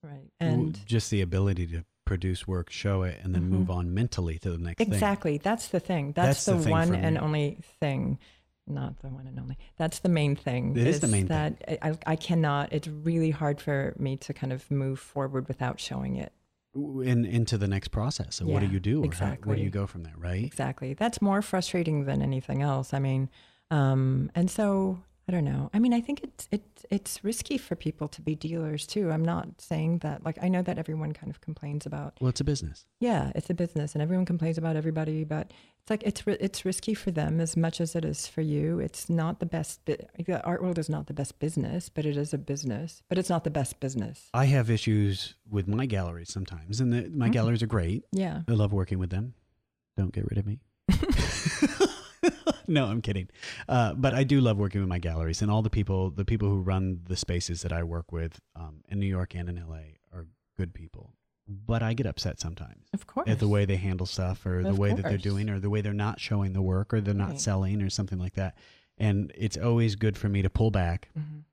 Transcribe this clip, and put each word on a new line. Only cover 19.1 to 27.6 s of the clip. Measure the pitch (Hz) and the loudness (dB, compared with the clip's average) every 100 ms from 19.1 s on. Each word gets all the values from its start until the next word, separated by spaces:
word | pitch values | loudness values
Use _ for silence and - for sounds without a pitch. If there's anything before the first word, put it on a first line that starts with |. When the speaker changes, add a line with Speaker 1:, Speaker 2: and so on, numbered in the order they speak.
Speaker 2:
how, | 85 95 98 | 0 -2 -2
where | 104 104 | -2 0
do | |
you | 98 | 0
Speaker 1:
exactly. | |
Speaker 2:
go | 98 98 | -2 -4
from | 90 | -6
there, | 82 78 | -12 -8
right? | 87 90 | -4 -2
Speaker 1:
Exactly. | 123 - 131 131 131 | -4 -4 -4 -4 -8
That's | 139 233 240 | -2 -2 2
more | 202 196 | 2 2
frustrating | 208 190 175 185 165 151 139 | 2 -2 0 0 2 0 0
than | 139 | 0
anything | 139 131 - 135 | 0 -2 -2 -2
else. | 143 135 135 | 0 0 -2
I | 139 | 0
mean, | 135 131 135 - - _ _ | 0 0 -2 -6 -20 _ _
um, | 156 135 135 131 131 143 | 2 4 4 4 2 0
and | - 185 | 0 0
so, | - 208 196 190 185 - _ - | 2 2 2 0 -2 -10 _ -4
I | |
don't | 180 | 0
know. | 143 135 139 | 0 0 0
I | 208 | 2
mean, | 247 | 4
I | 233 | 4
think | 233 285 | 0 -6
it's, | 269 - - | -8 -14 -6
it, | 208 - - - | -6 -6 -20 -4
it's | 202 202 - | -2 -2 -6
risky | 196 233 - | -4 -4 -2
for | 277 | -4